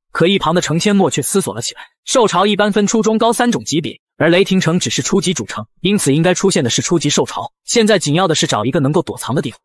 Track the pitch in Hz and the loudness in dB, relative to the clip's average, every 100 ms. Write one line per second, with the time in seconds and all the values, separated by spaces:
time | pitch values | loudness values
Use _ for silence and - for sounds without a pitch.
0 | _ - 170 196 156 175 - 160 214 202 | _ 0 2 2 2 0 0 -2 2 2
1 | 165 - 131 196 - 104 - - - _ | 2 0 -2 -2 -2 -6 -10 -12 -20 _
2 | - 269 214 175 202 202 208 208 202 226 | -2 0 2 2 2 2 0 2 2 0
3 | 220 220 226 240 240 190 - 151 139 - | 0 2 0 2 0 -2 -2 -4 -4 -10
4 | _ - 151 170 196 190 156 175 - - | _ -2 2 4 4 2 2 0 -2 -4
5 | 131 196 175 185 104 - 107 _ 180 202 | -2 -2 -2 -4 -8 -10 -14 _ -2 0
6 | - 143 175 175 190 175 123 - - 170 | 2 2 2 2 0 0 0 -2 0 0
7 | 147 - 135 - - _ - 240 214 202 | 0 0 -2 -6 -12 _ -4 0 2 2
8 | 147 160 185 160 165 113 110 170 131 156 | 0 0 0 0 0 -2 -2 0 0 0
9 | 165 98 - 143 123 - | -2 -8 -6 -4 -6 -10